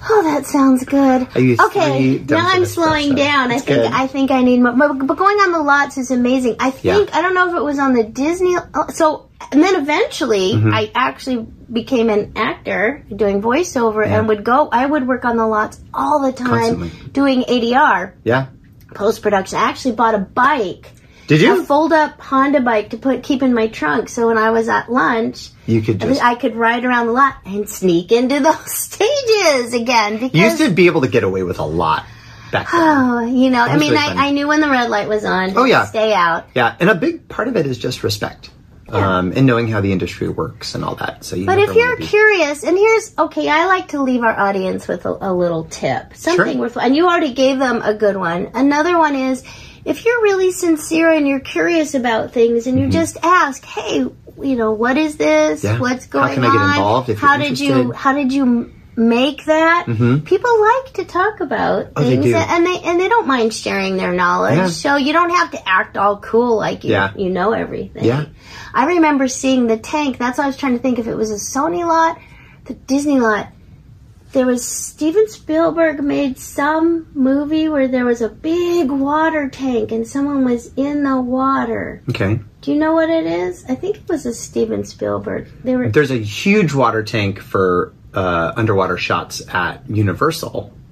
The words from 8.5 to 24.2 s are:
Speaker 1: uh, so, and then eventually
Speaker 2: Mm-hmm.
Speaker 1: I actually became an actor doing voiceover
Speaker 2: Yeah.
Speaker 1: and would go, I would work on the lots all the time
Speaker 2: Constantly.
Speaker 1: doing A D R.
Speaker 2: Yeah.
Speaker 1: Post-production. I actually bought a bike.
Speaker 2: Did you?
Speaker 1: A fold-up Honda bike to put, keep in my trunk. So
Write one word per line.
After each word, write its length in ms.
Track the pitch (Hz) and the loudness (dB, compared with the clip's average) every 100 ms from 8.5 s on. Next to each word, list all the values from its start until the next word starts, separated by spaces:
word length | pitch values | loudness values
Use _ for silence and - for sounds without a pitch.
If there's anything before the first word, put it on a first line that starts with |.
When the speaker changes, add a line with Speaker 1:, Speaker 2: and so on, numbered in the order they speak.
| 349 | 0
Speaker 1:
uh, 320 | - - 320 | -2 -4 -4
so, 400 | - 320 285 - _ - | 0 0 0 -12 _ 0
and 100 | 269 | 2
then 140 | 359 370 | 4 2
eventually 760 | 285 311 554 - 269 208 185 | 0 -2 -2 -2 -2 0 2
Speaker 2:
Mm-hmm. 180 | 233 107 | 2 2
Speaker 1:
I 160 | 214 214 | 0 -2
actually 520 | 247 269 269 - 247 226 - - | -2 -4 -4 -6 -6 -6 -16 -8
became 400 | 233 226 254 226 | -6 -2 0 2
an 220 | 208 - - | 0 -2 -4
actor 680 | 226 359 - 190 208 285 - | -6 -6 -6 -2 -2 -4 -12
doing 280 | 202 208 196 | -2 0 0
voiceover 600 | 220 262 359 262 226 214 | 0 0 -2 -2 -2 0
Speaker 2:
Yeah. 140 | 208 214 | 0 0
Speaker 1:
and 100 | 214 | 0
would 140 | 214 | 0
go, 240 | 220 254 294 | 2 2 2
I 140 | 233 277 | 0 0
would 200 | 302 254 | 0 -2
work 180 | 247 | -2
on 120 | 247 233 | 0 0
the 100 | 220 | 0
lots 320 | 214 214 - - | -2 -4 -8 -12
all 260 | - 277 294 | -6 0 0
the 100 | 269 | 0
time 160 | 262 247 | -2 -2
Speaker 2:
Constantly. 420 | 240 226 233 170 - - | 0 0 -2 -6 -12 -8
Speaker 1:
doing 320 | - 277 254 247 | 0 2 2 0
A 140 | 247 | 0
D 140 | 233 | 2
R. 400 | 254 294 233 - - | 2 4 2 -4 -8
Speaker 2:
Yeah. 220 | - 127 135 - - - - | -2 0 -2 -12 -20 -20 -20
Speaker 1:
Post-production. 640 | - 202 220 214 196 190 170 | -4 -2 0 0 -2 -2 -2
I 40 | 226 | -2
actually 260 | 277 262 | -2 -4
bought 200 | 220 226 | 0 0
a 40 | 214 | 0
bike. 720 | 190 - 254 294 190 - - - - - - | -2 0 2 2 -2 -6 -16 -20 -20 -20 2
Speaker 2:
Did 120 | 151 | 4
you? 220 | 226 381 | 6 4
Speaker 1:
A 20 | |
fold-up 560 | - 285 311 311 294 - | 2 2 4 2 2 -4
Honda 400 | - 269 277 285 | -2 0 2 2
bike 300 | 240 220 208 | 2 0 -2
to 80 | 233 | -4
put, 240 | 269 247 | -2 -2
keep 200 | - 269 | -2 0
in 120 | 269 | 2
my 140 | 240 220 | 2 0
trunk. 400 | - 302 294 - | -2 -2 -2 -4
So 180 | - | -2